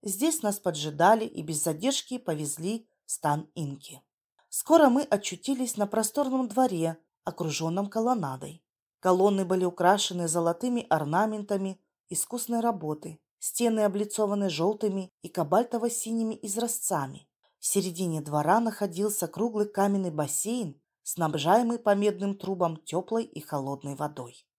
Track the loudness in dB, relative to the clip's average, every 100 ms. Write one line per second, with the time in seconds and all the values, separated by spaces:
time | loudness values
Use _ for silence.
0 | -6 0 0 0 -2 -2 -4 -4 -6 4
1 | 6 6 2 -8 -6 -2 -2 -2 -2 -2
2 | -4 -8 -4 -4 -4 -6 -4 -6 -8 _
3 | _ -4 0 0 -2 -8 -8 -8 -14 -20
4 | _ _ _ _ _ -8 6 8 8 6
5 | 2 0 -2 -8 -4 -2 -2 -2 0 0
6 | 0 0 0 0 0 2 2 2 -2 -4
7 | _ _ -12 -6 -4 -2 -2 -2 -2 -2
8 | 0 0 -2 -6 -12 -16 _ _ _ _
9 | 2 4 6 4 2 2 0 4 4 6
10 | 2 -2 -2 0 0 0 -2 -2 2 0
11 | 2 2 2 -2 -4 -2 -2 -8 _ _
12 | _ -6 -6 -6 -4 0 0 0 -4 -6
13 | -8 -16 _ _ -8 0 2 4 2 2
14 | -2 0 0 2 0 2 0 2 -2 -2
15 | -6 _ -10 -4 2 2 2 -2 -2 -4
16 | -4 -2 -2 -4 -8 -4 -4 -4 -2 -2
17 | -2 -8 _ _ _ _ -2 0 0 -2
18 | -2 -2 -2 0 4 4 2 -2 -4 -2
19 | -2 -2 -4 -2 -4 0 -2 2 2 2
20 | -2 -2 -2 -2 -4 -4 -6 -10 _ _
21 | -12 -2 -2 0 4 4 4 0 2 4
22 | 2 0 -4 -4 -6 0 -2 -2 -4 -4
23 | -2 -4 -4 -10 -6 -6 -4 -6 -8 -6
24 | -6 -6 -14 -16 _